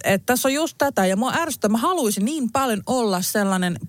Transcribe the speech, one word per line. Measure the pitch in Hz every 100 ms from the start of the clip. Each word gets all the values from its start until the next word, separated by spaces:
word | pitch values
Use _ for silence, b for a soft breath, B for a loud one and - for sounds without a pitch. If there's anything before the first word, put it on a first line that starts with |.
et | - 196 -
tässä | 247 269
on |
just | 277 320 -
tätä, | 285 - 185
ja | 190
mua | 254
ärsyttää, | 302 330 - 214
mä | 226
haluaisin | 320 370 240 202
niin | 214 311 233
paljon | 269 269 208 -
olla | 254 220 180
sellainen | 185 220 196 185 180 170